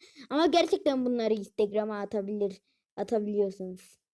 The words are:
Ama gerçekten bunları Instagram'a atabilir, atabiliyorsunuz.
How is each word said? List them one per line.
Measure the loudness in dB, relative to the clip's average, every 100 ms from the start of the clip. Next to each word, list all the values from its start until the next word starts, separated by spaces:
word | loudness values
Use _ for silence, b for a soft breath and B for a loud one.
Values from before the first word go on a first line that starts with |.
| B B -4
Ama | 2 4
gerçekten | 4 2 2 2 0 0
bunları | 0 0
Instagram'a | 0 -2 -2 0 0 -2 -4
atabilir, | -4 -4 -4 -2 -2 -4 _ _ _ -8
atabiliyorsunuz. | -2 0 0 0 0 -2 -10 -12 -18 _ _